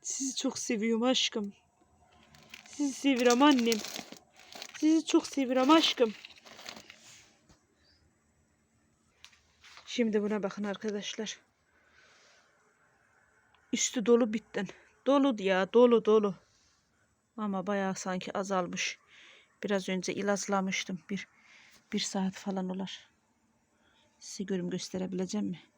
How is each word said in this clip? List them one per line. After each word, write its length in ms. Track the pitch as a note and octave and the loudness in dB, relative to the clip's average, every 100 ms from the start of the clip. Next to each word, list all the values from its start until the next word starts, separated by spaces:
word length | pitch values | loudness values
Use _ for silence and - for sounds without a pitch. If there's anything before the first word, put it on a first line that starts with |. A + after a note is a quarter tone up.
Sizi 340 | - - C4+ A#3+ | -10 -6 -6 -4
çok 220 | C4+ - | -4 -6
seviyorum 440 | - A#3+ A3+ A3+ | -4 -2 0 0
aşkım. 500 | A#3+ B3+ - A#3 G3+ - _ _ _ _ _ _ _ - - - - | 2 2 0 -2 -8 -10 _ _ _ _ _ _ _ -20 -20 -20 -20
Sizi 240 | - D4 | -6 -6
seviyorum 500 | B3 C#4 C4 B3 A#3+ | 0 2 4 6 6
annem. 360 | C#4+ C4+ A#3 A3+ - - - - _ _ - - - - | 6 6 4 0 -2 -12 -14 -20 _ _ -20 -18 -18 -2
Sizi 280 | D4+ D#4+ D4 | 2 2 2
çok 200 | E4 - | 0 0
seviyorum 440 | - C4 C4 C4 | -4 -2 2 6
aşkım. 440 | D#4+ D4 - A3+ G3+ - - - - - - - - - - - _ _ _ _ _ _ _ _ _ _ _ _ _ _ _ _ _ _ _ - _ _ _ - - - | 6 6 2 0 0 -16 -20 -20 -20 -18 -18 -20 -20 -20 -20 -20 _ _ _ _ _ _ _ _ _ _ _ _ _ _ _ _ _ _ _ -20 _ _ _ -20 -20 -12
Şimdi 360 | - A3+ G#3+ | 0 2 2
buna 200 | G#3 G#3 | 0 -2
bakın 220 | G3 G3+ | -4 -4
arkadaşlar. 760 | G#3 F#3+ A3 G#3 F#3+ - - - _ _ _ _ _ _ _ _ _ _ _ _ _ _ _ _ _ _ _ _ _ _ _ | -6 -6 -6 -8 -8 -10 -10 -12 _ _ _ _ _ _ _ _ _ _ _ _ _ _ _ _ _ _ _ _ _ _ _
Üstü 340 | - - - G#3 | -4 -2 -2 4
dolu 260 | A#3+ A#3+ | 4 4
bitten. 360 | G#3+ - - G3 - _ _ - | -2 -6 -8 -8 -10 _ _ 2
Dolu 360 | C#4 C#4 A3 | 4 4 2
ya, 300 | F#3+ F#3 F#3+ | 2 2 4
dolu, 320 | A3+ B3 A#3 | 6 8 6
dolu. 300 | G#3+ G#3+ G#3 F3 _ _ _ _ _ _ _ _ _ - | 6 4 4 -4 _ _ _ _ _ _ _ _ _ -8
Ama 300 | G#3+ G3 F#3 | -4 -4 -2
bayağı 280 | G3+ F#3+ | -2 -2
sanki 440 | F#3 F#3+ F#3 - - | -4 -4 -6 -4 -6
azalmış. 600 | G3 F#3+ F3 F3+ - - _ - - - _ _ | -2 -2 -2 -4 -6 -6 _ -20 -20 -20 _ _
Biraz 260 | G3 G3+ F#3 | -2 -2 0
önce 260 | F#3+ F3 | -4 -4
ilaçlamıştım. 840 | - G3+ G3+ - G3 F#3+ F#3+ - F#3+ _ | -4 -2 -2 0 -2 -2 -4 -6 -10 _
Bir, 180 | F#3+ - _ _ - - - _ | -10 -10 _ _ -20 -20 -20 _
bir 60 | G#3 | -6
saat 360 | - G3+ F#3+ | -4 -2 -4
falan 340 | F#3+ - F#3+ F#3 | -4 -6 -4 -4
olar. 400 | F#3 F#3+ - - _ _ _ _ _ _ _ _ _ _ _ | -6 -8 -10 -18 _ _ _ _ _ _ _ _ _ _ _
Size 260 | - - | -20 -12
görüm 260 | F#3+ F#3+ F3 | -4 -4 -2
gösterebileceğim 760 | F3+ - F#3 F#3 F#3 F3+ G#3 G3+ | -6 -6 -8 -6 -6 -4 -4 -4
mi? 140 | E3+ - | -8 -14